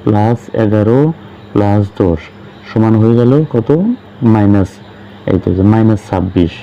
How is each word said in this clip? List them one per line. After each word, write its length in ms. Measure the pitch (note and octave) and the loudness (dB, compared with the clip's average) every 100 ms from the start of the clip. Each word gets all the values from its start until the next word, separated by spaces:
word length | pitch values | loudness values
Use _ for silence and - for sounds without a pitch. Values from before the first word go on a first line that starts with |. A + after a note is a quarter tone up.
প্লাস 340 | - G#2+ G#2+ A#2+ - - | 0 0 0 -2 -4 -4
এগারো, 360 | A2 G#2+ G#2 B2+ D3+ E3 - - - | 0 2 2 2 0 -4 -16 -20 -6
প্লাস 300 | - G2+ G#2 G2+ - | -2 0 0 -2 -4
দশ 180 | F#2 E2 - - - - - | -4 -4 -8 -20 -20 -20 -6
সমান 240 | A2+ A2 G#2+ | -2 2 2
হয়ে 140 | A2+ A#2 | 2 2
গেল 120 | A#2+ C#3+ D#3 | 2 2 0
কত? 140 | B2 A2 D3+ G#3+ B3 - - A#2+ | -4 -2 -2 -2 -6 -12 -4 0
মাইনাস, 360 | G#2+ G2+ G2+ F#2 - - - - - - | 2 2 2 -2 -8 -20 -20 -20 -14 -4
এই 80 | F#2 | -4
তো 60 | G2+ F#2 | -2 0
যে 60 | G2+ | 2
মাইনাস 280 | A2 A2 G#2+ - | 2 2 0 -4
ছাব্বিশ। 440 | F#2+ F#2 F#2 E2 - | -6 -4 -2 -2 -4